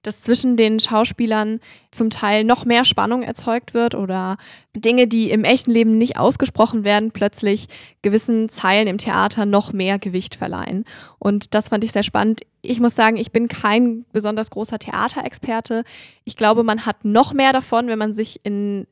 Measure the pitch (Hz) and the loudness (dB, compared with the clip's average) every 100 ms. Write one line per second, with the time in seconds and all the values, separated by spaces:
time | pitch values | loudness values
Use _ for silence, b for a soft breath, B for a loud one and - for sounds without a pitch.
0 | - - - 254 254 233 220 220 - 214 | -10 -8 0 2 2 4 4 2 0 2
1 | 247 - 233 214 214 226 b b b - | 0 -2 -2 0 -2 -6 b b b -2
2 | 220 - 208 214 220 240 240 233 262 - | -2 0 0 2 4 2 4 4 4 2
3 | 196 254 - - - 233 240 233 233 233 | 0 -2 -4 -8 -4 -4 -2 0 0 -2
4 | 190 185 185 190 B B B 214 226 247 | -4 -4 -4 -8 B B B -2 2 4
5 | 240 226 220 214 175 254 - 226 226 220 | 4 2 2 2 2 2 2 2 4 4
6 | 247 - 214 - 262 - 226 226 202 208 | 2 2 0 0 -2 2 0 2 0 0
7 | 220 - 208 - 208 208 - B B B | 0 -2 -4 0 -2 -2 -4 B B B
8 | 208 214 - 226 220 - 190 202 214 196 | 0 0 2 0 0 -2 2 2 2 -2
9 | - 190 196 226 202 202 - 196 185 196 | -2 0 0 0 0 0 0 -4 -2 -2
10 | 196 185 - - 185 180 - 185 233 B | -2 -4 -6 -8 -6 -6 -6 -6 -8 B
11 | B B 202 208 - 214 - 214 220 202 | B B -2 -2 0 -2 0 -4 -2 -2
12 | 202 208 208 220 - _ - 233 240 247 | -2 0 0 -2 -8 _ -6 0 0 4
13 | 220 226 226 226 233 - 208 220 247 226 | 2 2 -2 -2 -2 -2 0 2 2 0
14 | - 214 208 214 220 - 220 220 - 208 | -6 -4 -2 -4 -6 -8 -8 -8 -6 -4
15 | 240 - - - - 226 - 226 233 B | -4 -4 -10 -10 -6 -6 -4 -6 -6 B
16 | B B - - 214 226 226 214 233 - | B B -18 0 2 4 2 -2 -4 -4
17 | 208 214 277 285 269 262 - 233 247 220 | 2 4 4 4 2 2 0 -2 0 -2
18 | 214 214 220 - 208 202 202 202 - | -2 -4 -6 -8 -6 -4 -4 -6 -10